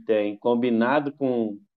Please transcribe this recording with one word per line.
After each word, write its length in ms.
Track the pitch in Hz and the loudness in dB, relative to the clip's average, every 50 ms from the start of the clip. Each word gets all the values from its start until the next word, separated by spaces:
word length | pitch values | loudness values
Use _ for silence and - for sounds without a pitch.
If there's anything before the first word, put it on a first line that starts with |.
| - | -2
tem, 320 | - 110 107 104 104 104 | 0 0 0 0 -2 -6
combinado 720 | - - 120 120 117 123 123 117 110 117 123 139 151 143 143 | -4 -2 0 0 2 2 0 2 2 2 2 2 0 0 -2
com, 460 | 139 - 139 131 123 120 113 107 101 - - _ _ _ | -6 -4 -4 -2 -2 -2 -2 -4 -6 -10 -16 _ _ _